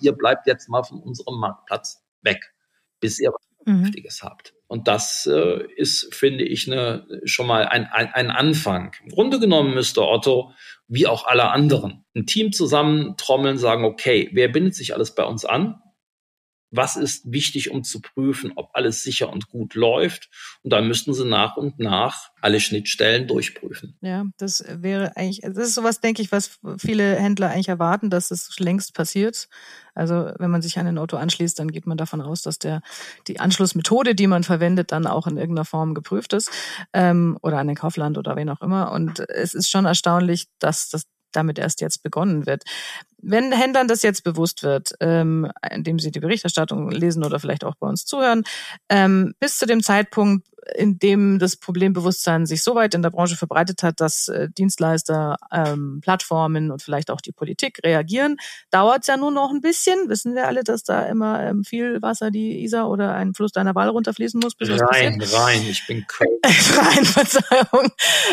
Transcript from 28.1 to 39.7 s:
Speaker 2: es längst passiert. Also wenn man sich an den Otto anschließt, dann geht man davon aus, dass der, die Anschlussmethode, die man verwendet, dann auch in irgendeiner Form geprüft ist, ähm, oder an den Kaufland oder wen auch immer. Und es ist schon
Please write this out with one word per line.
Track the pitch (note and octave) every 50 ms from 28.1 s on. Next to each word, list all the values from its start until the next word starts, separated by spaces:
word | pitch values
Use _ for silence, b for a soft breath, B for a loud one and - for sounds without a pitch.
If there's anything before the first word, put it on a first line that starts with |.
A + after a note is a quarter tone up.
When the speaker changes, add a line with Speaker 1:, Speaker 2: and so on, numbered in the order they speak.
| F3+ F3 F3+ -
Speaker 2:
es | - F3+ - - - -
längst | F#3 F3 F3+ G3 - - -
passiert. | - E3 - - G3 G3+ A3+ A3+ - - - B B B B B B B B B
Also | - E3 E3 E3+ F3 D#3+ - - -
wenn | F3+ F3
man | F3 E3+
sich | E3 E3+ - F3+
an | F3
den | E3+ E3+ D#3
Otto | D#3+ E3 - B2+
anschließt, | D3 E3+ - - E3+ E3+ - -
dann | D#3 D#3
geht | D3+ D#3+ - F3
man | D#3+ D#3
davon | D#3 - - D3+
aus, | C3+ D3 E3 E3+
dass | - D3 - -
der, | - D#3 D#3 D#3+ - B B B B B B B B -
die | F3+ -
Anschlussmethode, | - F#3+ F#3+ - F#3+ F#3 - E3+ D#3+ - A3 B3 C4+ B3 A3+
die | F#3 G3+ F#3+
man | F#3 F3 F3
verwendet, | - F3+ D#3+ E3+ F3 F#3 F#3 E3 -
dann | D#3 D#3+ E3 -
auch | F#2+ D#3 D#3+ F3
in | D3+ C#3+
irgendeiner | - E3+ E3+ D#3+ D#3
Form | - - D#3+ D#3+ D#3+ D#3
geprüft | D3+ D3+ - F#3+ G#3 A#3+ - G3+
ist, | G3+ - - B B B B B B F3+ B -
ähm, | F#3 F3+ F3 F3 F3 E3+ E3+ D#3 -
oder | - D#3+ D#3 C#3
an | C#3 D3
den | D3
Kaufland | - - D#3+ - E3 D3 D3+ D3+ C#3+
oder | - - C3
wen | - D3+ D3+
auch | C#3+ -
immer. | - F#3+ F#3+ F#3+ F#3 -
Und | - - E3 D#3+ D#3+ - - -
es | - - - F3+ -
ist | - F#3
schon | -